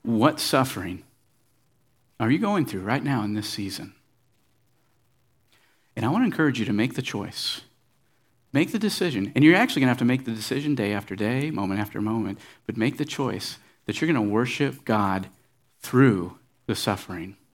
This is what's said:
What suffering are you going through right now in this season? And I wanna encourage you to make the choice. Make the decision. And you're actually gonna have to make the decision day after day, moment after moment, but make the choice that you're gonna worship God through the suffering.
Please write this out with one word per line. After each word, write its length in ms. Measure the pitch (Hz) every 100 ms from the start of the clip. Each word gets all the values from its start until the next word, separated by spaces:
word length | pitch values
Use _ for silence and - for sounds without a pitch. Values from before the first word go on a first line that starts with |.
What 360 | 113 113 139 156
suffering 640 | - 139 131 - 87 92 - _ _ _ _ _ _ _ _ _ _ _
are 100 | 110
you 80 | 160
going 280 | 208 202 147
through 160 | 95
right 200 | 95 135
now 200 | 143 127
in 100 | 104
this 160 | 104 104
season? 460 | - 98 - - _ _ _ _ _ _ _ _ _ _ _ _ _ _ _ _ _ _ _ _ -
And 80 |
I 60 | 113
wanna 160 | 190 247
encourage 320 | 160 147 123
you 80 | 104
to 80 |
make 200 | 139 123
the 60 | 127
choice. 640 | 131 104 95 - - - - _ _ _ _ _ _ _ _
Make 200 | 139 170
the 60 | 208
decision. 540 | 208 - 180 113 101
And 80 | -
you're 140 | 151 180
actually 240 | 254 -
gonna 100 | 131
have 80 | 120
to 60 |
make 220 | 120 127 127
the 60 |
decision 420 | 110 107 135 151
day 180 | 135 101
after 240 | 104 - 98
day, 340 | 104 127 151
moment 300 | 151 98 98
after 220 | 104 -
moment, 360 | 104 113 98 98 - - -
but 100 | 113
make 220 | 117 -
the 80 | 143
choice 500 | - 131 104 - - _ _ -
that 140 | -
you're 120 | 160
gonna 80 | 143
worship 640 | 104 107 127 - 139 131
God 440 | - 107 101 95 92 _ _ _ _ _
through 560 | - 127 131 98 87 - _ _ -
the 80 |
suffering. 640 | 101 - 95 - 90 90 101 _